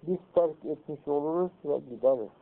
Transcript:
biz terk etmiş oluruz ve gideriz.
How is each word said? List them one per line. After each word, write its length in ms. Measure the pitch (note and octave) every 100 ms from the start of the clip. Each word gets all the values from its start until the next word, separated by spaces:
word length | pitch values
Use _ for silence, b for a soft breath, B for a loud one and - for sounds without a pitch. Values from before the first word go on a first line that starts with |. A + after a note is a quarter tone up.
biz 160 | D#3 F3+ -
terk 300 | - E3+ D3+
etmiş 440 | D#3 D3 - D3+ -
oluruz 420 | D3 D3 E3+ F3+ F3+
ve 140 | D3 C#3+
gideriz. 520 | C3 A#2 B2+ C3+ G#2 -